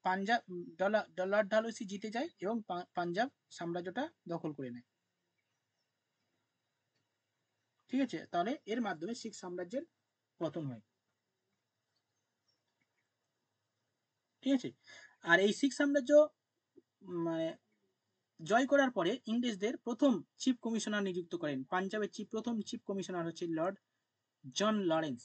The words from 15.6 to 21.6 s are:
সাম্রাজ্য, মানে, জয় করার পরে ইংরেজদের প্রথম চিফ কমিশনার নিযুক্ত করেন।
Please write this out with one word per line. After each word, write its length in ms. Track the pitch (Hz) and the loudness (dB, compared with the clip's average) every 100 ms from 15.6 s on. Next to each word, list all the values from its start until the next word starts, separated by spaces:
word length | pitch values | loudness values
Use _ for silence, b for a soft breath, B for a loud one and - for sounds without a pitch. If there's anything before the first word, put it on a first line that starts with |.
| 277 - | -2 2
সাম্রাজ্য, 320 | 294 285 254 294 302 _ _ _ _ - _ _ 196 175 | 2 2 8 8 8 _ _ _ _ -20 _ _ -8 -4
মানে, 220 | 165 165 165 160 _ _ _ _ _ _ _ _ | -2 -2 -4 -6 _ _ _ _ _ _ _ _
জয় 260 | 160 226 269 | 2 2 6
করার 200 | 277 262 190 | 4 4 2
পরে 140 | 170 262 - | 0 -2 -2
ইংরেজদের 420 | 233 247 196 208 320 | 0 0 -2 -4 -4
প্রথম 280 | - 240 285 196 - _ | -6 4 4 4 -2 _
চিফ 140 | 262 247 | 0 0
কমিশনার 420 | 226 226 214 208 196 | -2 -2 -2 0 0
নিযুক্ত 260 | 180 170 175 | -2 -6 -4
করেন। 180 | 151 135 | -2 -4